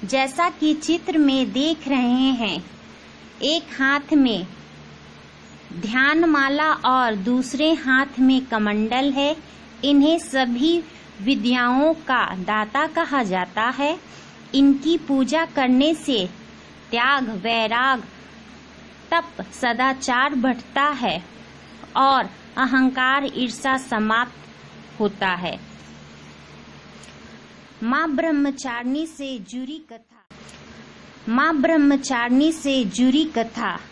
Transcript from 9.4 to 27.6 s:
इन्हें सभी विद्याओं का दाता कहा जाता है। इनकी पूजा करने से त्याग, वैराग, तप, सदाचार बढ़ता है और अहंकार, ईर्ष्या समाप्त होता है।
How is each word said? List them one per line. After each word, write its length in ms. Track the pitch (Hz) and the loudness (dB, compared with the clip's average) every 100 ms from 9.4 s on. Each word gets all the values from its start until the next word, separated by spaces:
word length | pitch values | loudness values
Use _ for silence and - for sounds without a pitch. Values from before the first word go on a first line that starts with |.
| - - - - | -8 -20 -20 -6
इन्हें 360 | 262 285 285 339 | 2 4 6 2
सभी 640 | 330 269 254 240 302 339 320 - - - | 0 -2 0 2 2 2 -2 -16 -20 -8
विद्याओं 720 | 202 277 220 254 247 254 302 | -2 0 0 2 2 4 2
का 420 | 320 - 247 175 185 | 0 0 0 0 -4
दाता 520 | 185 214 214 269 320 | -4 -2 -2 -2 -2
कहा 360 | 320 330 269 | -2 -2 -2
जाता 400 | 220 185 180 - 226 | -2 -2 -4 -2 -4
है। 300 | 262 285 330 - - - - - 269 | -2 -4 -4 -10 -20 -20 -20 -4 2
इनकी 420 | 277 277 294 339 | 4 4 2 -2
पूजा 480 | - 277 262 311 330 | 0 -2 0 0 -2
करने 480 | 302 254 254 294 | -2 2 4 4
से 360 | 320 - 240 180 - - - - - - | 0 -2 -2 -2 -8 -20 -20 -20 -20 -8
त्याग, 380 | 233 247 285 254 | -2 0 0 -2
वैराग, 760 | 214 202 233 220 233 262 262 196 - - - - - - - - - - | -6 -4 -2 -2 0 0 -2 -6 -18 -20 -20 -20 -20 -20 -20 -20 -20 -4
तप, 220 | 339 330 - | -4 -4 -12
सदाचार 960 | 190 - 247 233 262 262 269 247 277 294 | -14 -4 -4 0 -2 -2 -2 0 0 0
बढ़ता 480 | 254 247 - - | 0 -2 -4 -2
है 400 | 285 285 233 165 - - - - - - - - | 0 0 -2 -4 -8 -20 -20 -20 -20 -20 -8 0
और 280 | 269 269 202 - - - | 2 2 0 -8 -14 -4
अहंकार, 680 | 262 262 262 262 254 277 277 | 0 2 2 2 0 0 -2
ईर्ष्या 520 | - 247 - 269 262 | -4 -6 -4 -2 -2
समाप्त 560 | 262 226 214 220 240 - - - - - - - | -2 -4 0 0 -2 -8 -20 -20 -20 -20 -20 -4
होता 280 | 208 202 196 | -4 -2 -4
है। 320 | 180 175 151 - - - - - - - - - - - - - - - - - - - - | -2 -6 -8 -14 -20 -20 -20 -20 -20 -20 -20 -20 -20 -20 -20 -20 -20 -20 -20 -20 -20 -20 -20